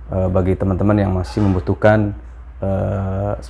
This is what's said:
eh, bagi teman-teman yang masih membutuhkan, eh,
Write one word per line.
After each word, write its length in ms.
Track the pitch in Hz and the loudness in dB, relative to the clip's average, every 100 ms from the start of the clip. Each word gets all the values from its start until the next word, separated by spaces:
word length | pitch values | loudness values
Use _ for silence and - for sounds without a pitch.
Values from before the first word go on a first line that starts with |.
| - | -6
eh, 160 | 95 92 | -2 0
bagi 240 | 92 92 | 2 2
teman-teman 400 | 90 98 90 101 | 0 0 2 2
yang 180 | 104 98 92 | 4 2 0
masih 260 | 92 - | -2 0
membutuhkan, 720 | 101 92 - 92 107 107 104 101 - - - - | 2 2 0 2 4 4 2 -4 -12 -18 -18 -8
eh, 720 | 98 95 98 98 95 95 101 - - | -4 -2 -2 -2 -2 -2 -2 -4 -8